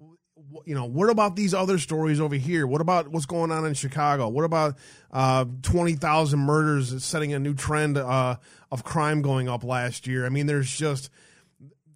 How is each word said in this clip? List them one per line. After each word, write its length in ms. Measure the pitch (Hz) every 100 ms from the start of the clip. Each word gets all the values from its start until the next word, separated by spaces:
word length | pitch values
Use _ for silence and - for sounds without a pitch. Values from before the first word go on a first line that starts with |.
| 156 170 _ 160
W-, 260 | 143 156 170
you 100 | 139
know, 100 | 120
what 240 | 139 214
about 260 | 214 208 185
these 180 | 196
other 240 | 190 190 185
stories 420 | 139 156 156 147
over 160 | 151 139
here? 320 | 135 165 131
What 140 | 147
about 260 | 170 180 147
what's 180 | 156 135
going 260 | 170 165
on 140 | 160 156
in 80 |
Chicago? 540 | 143 135 151 147 143 113
What 160 | 131
about, 340 | 160 165 151 139 - - _
uh, 340 | 131 131 131 123 127
twenty 320 | - 175 170
thousand 460 | 151 156 160 151 143
murders 680 | 139 151 156 143 123 131 -
setting 280 | 160 147
a 60 | 143
new 140 | 143
trend, 440 | 139 - 151 151 143
uh, 380 | 127 131 127 120 - - -
of 140 | 123
crime 380 | - 160 151 151
going 260 | 139 131 127
up 160 | 120
last 440 | 123 127 123 - 127
year?" 180 | 127 123
I 40 |
mean, 160 | 143 147
there's 300 | 143 131 -
just 340 | 156 135 - _ _ _ _ _ 139 _ _